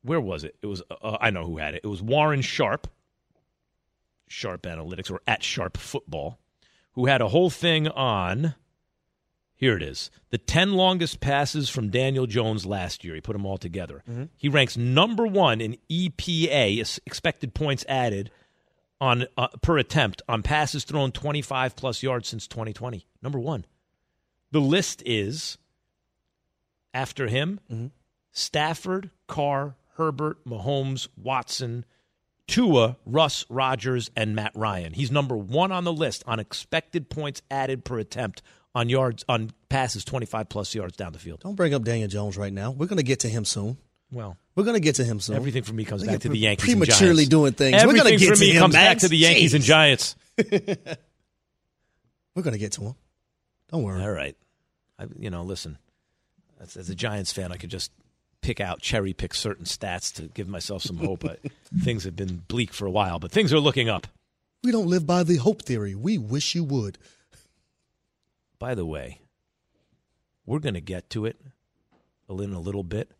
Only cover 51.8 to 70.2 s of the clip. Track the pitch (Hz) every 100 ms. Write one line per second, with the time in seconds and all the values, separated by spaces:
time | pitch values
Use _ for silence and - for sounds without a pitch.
51.8 | _ _ _ _ _ - 165 107 104 -
52.8 | 104 131 _ _ _ _ _ _ _ 165
53.8 | 110 92 101 90 69 71 _ _ _ _
54.8 | _ _ 95 - 107 87 90 92 - 71
55.8 | _ _ _ _ _ _ _ _ - -
56.8 | 87 90 120 104 92 - 90 87 87 95
57.8 | - _ _ _ _ _ - 120 98 85
58.8 | - 113 98 92 87 - 110 101 82 -
59.8 | 101 87 - - 80 - 95 92 - 98
60.8 | - 87 101 92 - - - _ _ 190
61.8 | 151 113 92 85 95 90 85 117 117 -
62.8 | 101 95 98 85 87 - 196 156 147 135
63.8 | 113 98 - _ _ _ _ _ 247 226
64.8 | 175 180 151 175 165 170 123 220 - 120
65.8 | 101 98 139 214 107 135 - 175 156 139
66.8 | 101 - _ _ _ _ _ _ _ _
67.8 | _ _ _ _ _ _ _ _ 120 120
68.8 | 82 76 64 - _ _ _ _ _ _
69.8 | _ _ _ _